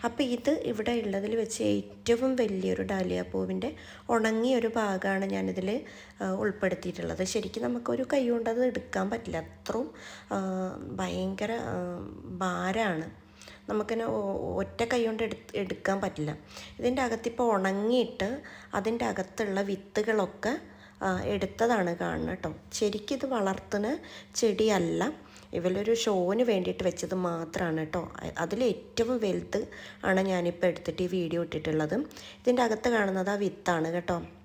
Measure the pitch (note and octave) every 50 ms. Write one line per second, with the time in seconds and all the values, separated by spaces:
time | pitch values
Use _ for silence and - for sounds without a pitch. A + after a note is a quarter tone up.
0 | - A#3 - - D4 B3+ A#3+ A#3 - C#4 D4+ D#4 - - A#3+ G#3 G#3+ G#3+ A#3+ A#3
1 | G#3+ G#3 F#3+ G3 G3 G#3+ A3 A3+ A3 - - - A3+ G#3+ G#3 G3+ G3 - - -
2 | - - A#3 A#3 B3+ C4 C4 B3 A#3+ G#3 G3+ F#3+ F#3 F#3+ F#3 F3+ F#3+ F#3+ G3+ F#3+
3 | - F2+ F3+ - F2+ F2+ - F#3+ F#3+ - F#3+ F#3 F#3 C4 - - - - - -
4 | - - A#3+ A#3 G#3+ A3 A3 A3 A3+ B3 C4 A#3+ A#3 A3+ A3 A#3 A3 G#3 G3 F#3
5 | F#3 G3 G3 F#3+ G3 F#3+ G3 G3 F#3+ F#3+ F#3 F#3 F#3 F#3+ G#3+ C4 D4+ - - -
6 | - - - - G3+ F#3+ F#3 G3 A3 G#3 F#3+ G3 - F#3+ F#3 F#3+ - F#3 F3 -
7 | E3+ E3 E3 E3 F#3 F#3 - A3+ G3 F#3 - A3+ A#3 A#3+ B3 A#3+ A#3 B3 - -
8 | C4 B3+ - C#4 C4 A#3+ A#3+ A#3 A3+ A#3 A3+ A#3+ B3+ B3+ A3+ - - - - G3
9 | F#3+ G3 A3+ A#3 - - E3 E3 D#3+ - - - - - - A3 C4+ D#4+ - -
10 | - - - - - - G#3+ G3+ F#3+ F#3+ F#3 F#3 F#3 F#3 - - - F#3+ F#3+ F#3
11 | F#3+ F3+ F3+ F3+ F#3 F#3+ G3 G3 G#3 G#3 A3+ A#3 B3 A#3+ G3 F3+ F3+ F3+ F3 F3
12 | G3+ - - - - - F#3 F3+ F#3+ F#3 F3+ F3 F3+ F#3 G3 A3 A3+ G#3 F3 D#3
13 | D#3+ F3 - - - - - - - - - - - - G#3 G#3 G#3+ G#3 A#3 A3+
14 | A3+ A3+ A3 A3 G#3 G3 G3 - - - F3 - G3 - - - A#3 A#3 B3+ B3
15 | A#3 A3 A3 G#3+ A3+ G#3+ G3+ - - - - - G3+ F#3+ G3+ - - - F#3+ G3
16 | G3 F#3+ - - D3+ D3 D3+ - - - - - - - - - - A#3+ B3 C#4
17 | C4 A#3+ A3+ A3 - A#3+ A#3 - B3 A#3+ G#3+ G3 F#3+ F#3+ F#3+ G3 G#3 A3 A#3+ B3+
18 | A#3 A#3 - - F#3+ G3+ B3 C#4+ - - - - - - - F#3+ F#3+ A3 A3+ A#3
19 | A#3+ A3+ G3+ F#3+ F#3 F#3+ - - A3 G3+ F#3+ G3 G3+ G3 G3+ F#3+ - - - G#3+
20 | G#3 A3 A3 G#3+ F#3+ F#3 - - - G#3 B3+ E4+ - - - - - - - -
21 | - F#3+ F#3 F#3 - A#2 G#3 G3+ G3 G3 G3+ - A3+ A#3 A#3+ G#3+ F#3 F3 E3+ F3
22 | F3+ E3+ E3 D#3+ D#3+ D#3+ E3+ F#3 - E3 D#3 - - - - - A3 G#3 G3 G#3+
23 | G#3 - C#4+ C4 - C4+ C4 A#3 G3+ - F#3+ F#3 - - - G3+ G#3 A3 C#4+ -
24 | - - - - - - - - - A3+ G3+ F3+ G#3+ A3 G#3 F#3+ F3 E3 E3 E3
25 | F3 B3+ D#4 - - - - - - - - F3 E3+ F3+ F#3 F#3+ G#3 G#3+ A#3 A3+
26 | - A#3 G#3 F#3 F3+ F3 G3 A3+ B3+ A#3+ G#3+ F#3+ F3+ F3+ F3+ - - F3+ F3 -
27 | - E3+ F#3 F#3 F3+ F3 E3+ E3 E3 D#3+ - F#3+ F#3 E3+ D#3+ D#3+ D#3 D#3 D#3 F3+
28 | D#3+ - - - - - - - E3 E3+ F#3+ G#3 B3+ A#3+ F#3 - - - - -
29 | A#3 A3 B3+ B3 A3 G3+ F3+ F3 E3+ - - G3+ - - - - - - - -
30 | - G3 F#3+ F#3+ F#3+ G3 F#3 F3+ E3+ F3 E3+ F3 - F3+ E3+ F3 - - D#3+ -
31 | F#3 F3 F3+ F#3 F3 E3 D#3+ E3+ E3+ E3 E3 D#3+ D3+ D#3+ D#3 D#3 D#3 D3+ E3+ A3+
32 | D4+ - - - - - - - - - B3 B3 B3 A3+ A3 G#3+ - B3+ A#3+ A3+
33 | G3+ G3 F#3 F#3+ F#3 G3 G3+ G3+ G3+ F#3+ - - - - F3 E3 D#3+ D#3+ E3 F3+
34 | E3+ - F3+ E3+ - - - - -